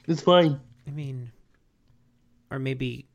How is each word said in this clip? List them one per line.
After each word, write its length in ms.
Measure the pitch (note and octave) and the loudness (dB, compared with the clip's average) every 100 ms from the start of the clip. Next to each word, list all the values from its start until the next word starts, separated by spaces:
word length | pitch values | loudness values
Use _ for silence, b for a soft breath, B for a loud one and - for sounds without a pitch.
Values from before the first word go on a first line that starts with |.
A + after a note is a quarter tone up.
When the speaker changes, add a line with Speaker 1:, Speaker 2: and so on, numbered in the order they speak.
| - | -4
Speaker 1:
It's 140 | D#3+ | -2
fine. 380 | - F3+ E3 C#3 - - - | 6 6 6 2 -8 -20 -14
Speaker 2:
I 40 | |
mean, 400 | D3 C#3 C3 A#2+ - _ _ _ _ _ _ _ _ _ _ - | -10 -10 -10 -12 -18 _ _ _ _ _ _ _ _ _ _ -14
or 80 | C#3 | -8
maybe 480 | C3 C3 C3 A#2+ - | -6 -4 -6 -8 -14